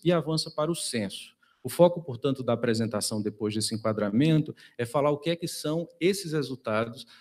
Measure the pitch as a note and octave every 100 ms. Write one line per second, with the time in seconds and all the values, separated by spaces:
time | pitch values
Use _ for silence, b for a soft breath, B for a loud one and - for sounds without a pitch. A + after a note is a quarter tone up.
0 | D#3+ F3 D3 D#3+ D#3+ - D3+ E3+ - A#2+
1 | G2+ - - _ b b B2 - F3 F3
2 | D#3+ A#2 C#3 C3 A#2 A#2 A#2+ A2+ A2+ G#2
3 | - A2 G#2 G#2 G#2+ G#2+ G#2+ A2 A2+ G#2+
4 | G#2 G#2+ D#3 D#3 D3+ - B - A#2 D3
5 | D3 D3 E3 E3+ E3+ - D3+ E3 E3+ -
6 | E3+ G3 E3 D3+ C3 C3 - G#2+ A#2 B2
7 | - B